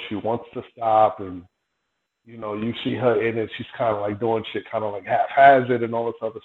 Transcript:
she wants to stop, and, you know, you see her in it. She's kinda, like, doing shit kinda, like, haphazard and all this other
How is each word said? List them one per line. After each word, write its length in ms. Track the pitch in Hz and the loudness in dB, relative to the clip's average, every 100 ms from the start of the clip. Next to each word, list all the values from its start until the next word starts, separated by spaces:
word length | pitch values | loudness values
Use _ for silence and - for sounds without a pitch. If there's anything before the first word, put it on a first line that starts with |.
| - | -8
she 60 | |
wants 300 | 104 107 117 - | -6 -4 -4 -6
to 80 | 127 - | -14 -14
stop, 480 | - 113 110 107 - | -6 2 4 4 2
and, 220 | 95 90 87 _ _ _ _ _ _ _ | -12 -12 -16 _ _ _ _ _ _ _
you 120 | 117 117 | _ -12
know, 180 | 107 | -8
you 180 | 104 113 113 | -6 -6 -4
see 100 | 131 | -4
her 260 | 117 123 110 113 | 0 2 2 0
in 100 | 113 | -2
it. 120 | 107 - | -6 -8
She's 100 | 117 - | -12 -4
kinda, 220 | 117 104 | -2 -2
like, 220 | 104 101 | -4 -2
doing 240 | 113 113 110 | -2 -2 -4
shit 180 | 107 - | -10 -6
kinda, 160 | 113 107 | -6 -6
like, 200 | 101 92 | -8 -2
haphazard 760 | 117 - - 139 135 123 123 | -2 0 8 8 8 4 0
and 120 | 113 | -2
all 120 | 117 117 | -4 -4
this 140 | 113 | -6
other 180 | 113 110 | -8 -10